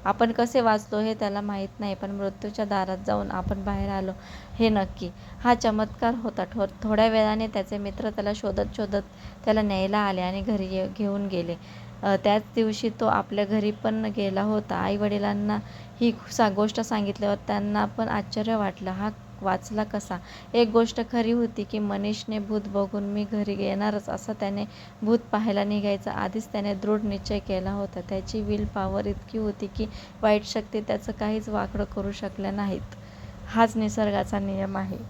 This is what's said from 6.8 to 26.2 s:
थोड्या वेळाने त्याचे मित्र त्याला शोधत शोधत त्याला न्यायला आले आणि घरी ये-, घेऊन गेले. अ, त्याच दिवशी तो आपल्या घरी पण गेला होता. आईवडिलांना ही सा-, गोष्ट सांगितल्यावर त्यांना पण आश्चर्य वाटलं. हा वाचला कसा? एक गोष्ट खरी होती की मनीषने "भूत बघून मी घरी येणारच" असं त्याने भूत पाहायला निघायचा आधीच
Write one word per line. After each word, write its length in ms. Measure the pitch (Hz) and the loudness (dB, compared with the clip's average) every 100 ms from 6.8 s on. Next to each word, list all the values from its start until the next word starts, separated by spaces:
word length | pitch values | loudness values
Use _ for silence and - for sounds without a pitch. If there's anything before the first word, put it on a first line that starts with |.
थोड्या 260 | 220 214 226 | 2 6 6
वेळाने 380 | 220 214 214 220 | 6 4 2 0
त्याचे 320 | 214 190 208 | -2 -2 -4
मित्र 320 | 202 - 220 | -4 -4 -4
त्याला 220 | 214 202 214 | 0 -2 0
शोधत 400 | 202 196 202 - | 0 0 0 -2
शोधत 260 | 202 202 - - - - | 0 0 -2 -14 -16 -2
त्याला 180 | - 214 | 4 4
न्यायला 360 | 208 190 190 208 | 4 2 2 4
आले 220 | 202 185 | 2 2
आणि 200 | 180 196 | 0 0
घरी 320 | 196 208 190 | 0 0 0
ये-, 140 | 190 190 190 | 0 -2 -2
घेऊन 280 | 202 202 202 | -2 0 0
गेले. 280 | 185 170 170 - - - - | 0 -2 -6 -8 -14 -14 -2
अ, 120 | 202 196 | 2 4
त्याच 180 | 202 214 214 | 6 4 2
दिवशी 340 | - 220 214 226 220 | 2 2 2 -2 2
तो 60 | 220 | 4
आपल्या 380 | - 196 202 | 4 2 0
घरी 260 | 202 214 208 | 2 2 2
पण 300 | 214 220 220 214 208 | 0 0 0 -2 0
गेला 260 | 196 190 | 0 2
होता. 340 | 208 214 208 185 | 2 2 0 0
आईवडिलांना 800 | 185 202 208 208 208 202 208 208 - - - - | 0 2 2 2 0 0 0 0 -4 -14 -16 2
ही 100 | 233 226 - | 2 2 -4
सा-, 200 | - 220 | 4 4
गोष्ट 260 | 196 214 214 | 4 2 0
सांगितल्यावर 560 | 220 214 202 202 202 202 - | 0 0 0 0 0 0 0
त्यांना 380 | 208 202 208 208 | 0 2 2 0
पण 200 | 226 226 | 0 0
आश्चर्य 480 | 208 196 220 214 226 | 0 -2 -2 0 0
वाटलं. 340 | 196 - 185 | 0 -2 -6
हा 180 | 185 214 214 - - | -2 -4 -6 -14 -4
वाचला 420 | 196 185 - 214 | 0 0 -2 -2
कसा? 320 | 208 208 - 180 - - - | -2 -4 -4 -8 -8 -16 0
एक 140 | 240 233 | 4 6
गोष्ट 300 | 233 233 - 233 | 6 4 0 0
खरी 200 | 240 226 | 2 2
होती 320 | 233 226 214 | 2 2 -2
की 140 | 202 214 | -4 -2
मनीषने 600 | 208 202 208 214 - 214 | 0 0 -2 -2 -4 -4
"भूत 300 | 202 214 202 | -2 -2 0
बघून 360 | 196 196 202 | 0 0 -2
मी 200 | 202 208 | -2 -2
घरी 300 | 202 208 208 196 | 0 0 0 0
येणारच" 500 | 196 202 208 208 208 | 0 2 0 0 -4
असं 240 | - - 214 | -6 -6 -4
त्याने 240 | 196 202 214 - - - | -2 -2 -4 -8 -18 -4
भूत 160 | 214 233 - | 2 2 2
पाहायला 320 | 214 220 202 | 0 2 2
निघायचा 480 | 202 208 202 196 202 | 2 2 2 0 -2
आधीच 340 | - | -2